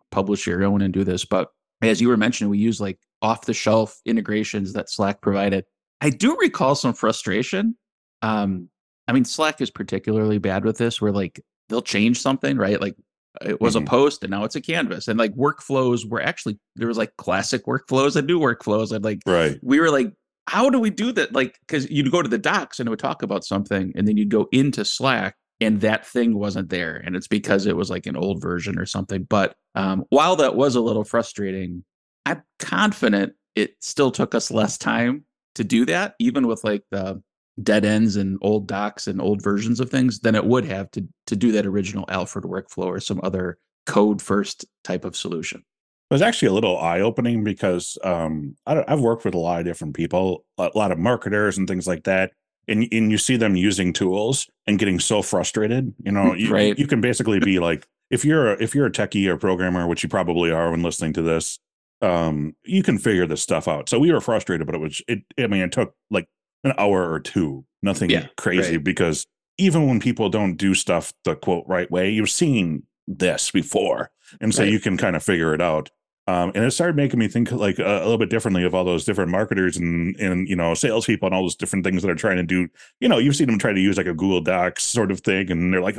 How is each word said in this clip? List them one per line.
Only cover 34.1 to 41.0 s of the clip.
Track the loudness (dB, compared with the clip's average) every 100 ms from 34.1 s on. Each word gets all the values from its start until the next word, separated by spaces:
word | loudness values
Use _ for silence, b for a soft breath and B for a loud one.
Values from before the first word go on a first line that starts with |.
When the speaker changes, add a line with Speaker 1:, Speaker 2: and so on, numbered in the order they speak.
Speaker 1:
took | 2 -2 -2
us | -2
less | 0 -2 -2
time | -2 0 0 -2 -8 _ _ -6
to |
do | 2 2 4
that, | 0 -2 -2
even | 0 2 0
with, | 0
like, | -2 -4 -4
the | -6 -6 -8 _ _ _ -6
dead | 2 4 4
ends | 4 2 2
and | -2 -2
old | 0 0 -2
docs | -6 -6 -6 -8
and | -4
old | -2 0
versions | 0 0 0 0
of | 0
things, | 2 0 2
than | 2
it | 2
would | 4 2 2
have | -6 -8
to, | -8